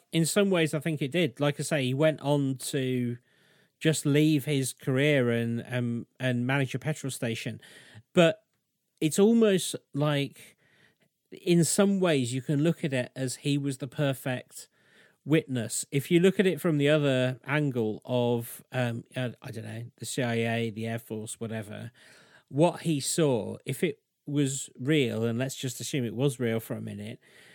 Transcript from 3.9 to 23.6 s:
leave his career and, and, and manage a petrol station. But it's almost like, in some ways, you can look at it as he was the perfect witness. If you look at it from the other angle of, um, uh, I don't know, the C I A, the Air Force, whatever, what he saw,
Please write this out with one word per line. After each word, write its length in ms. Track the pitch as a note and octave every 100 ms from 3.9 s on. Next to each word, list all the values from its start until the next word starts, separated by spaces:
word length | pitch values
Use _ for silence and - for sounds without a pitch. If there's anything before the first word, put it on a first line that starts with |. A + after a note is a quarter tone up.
| D3+ D3+
leave 380 | C#3+ D#3 D3+
his 300 | C3 C#3+ C3
career 560 | - - C3 D3 D3 A#2+
and, 320 | A#2 A#2 A#2
and, 440 | - B2 A#2+ A#2 - _
and 260 | C3 B2 B2
manage 300 | C#3 C3 C3
a 40 |
petrol 320 | D3 D3+ C3+
station. 500 | - A#2+ A2+ - A2 - - - G#2+ _
But 300 | F3 E3 D#3+ _ _ _ _ _ _
it's 200 | D#3+ E3+
almost 560 | G3+ A#3 A3 F#3+ - - -
like, 640 | C#3+ D3+ C#3+ C3+ - - _ _ _ _ _ _ _ _
in 320 | - - E3+
some 380 | D#3 - G3+ G3
ways, 320 | F3+ D3 A#2+
you 80 | C3
can 220 | C3 C#3+
look 200 | D#3+ E3
at 80 | D#3
it 200 | C3+ A#2+ -
as 220 | C3 -
he 200 | D3 C#3+
was 200 | C#3 B2+
the 100 | C#3
perfect 800 | - C#3+ C3+ C#3 B2+ - - - _ _ _ _ _ -
witness. 600 | D#3 - B2+ A2 - -
If 180 | C#3+ -
you 120 | E3+
look 180 | F#3 F#3
at 80 | F#3+
it 140 | D3+
from 160 | F3+ D3+
the 100 | C#3+
other 500 | D3+ C#3+ C3 B2+ B2+ -
angle 560 | D3 D3 B2 A2 G#2 -
of, 580 | B2 A#2+ A#2+ A#2 - -
um, 320 | B2+ B2 A#2 -
uh, 180 | - B2 -
I 100 | -
don't 140 | A2+ G#2+
know, 180 | A2+ A#2 _
the 80 | A2+
C 180 | -
I 120 | A#2+ A#2
A, 340 | A#2 A2+ A#2
the 180 | G#2+ A2+
Air 120 | A2+
Force, 380 | - G#2+ G#2+ -
whatever, 540 | A2+ A2 G#2+ G#2+ A#2 - - - - _ _
what 360 | C3+ E3+ E3
he 180 | E3+ D3
saw, 560 | - - D3+ A#2+ G2 G#2